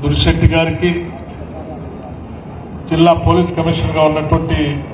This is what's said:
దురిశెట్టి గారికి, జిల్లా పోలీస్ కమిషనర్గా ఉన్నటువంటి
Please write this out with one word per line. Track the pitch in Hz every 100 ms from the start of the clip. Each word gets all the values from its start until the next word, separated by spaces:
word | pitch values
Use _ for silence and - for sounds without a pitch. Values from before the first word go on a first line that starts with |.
దురిశెట్టి | 143 143 165 165 165 165
గారికి, | 165 156 175 170 - - - - - - - - - - - - - - - - - - -
జిల్లా | 160 170 165 160
పోలీస్ | 175 175 -
కమిషనర్గా | 165 165 - 160 156
ఉన్నటువంటి | 156 151 165 160 160 147 143 -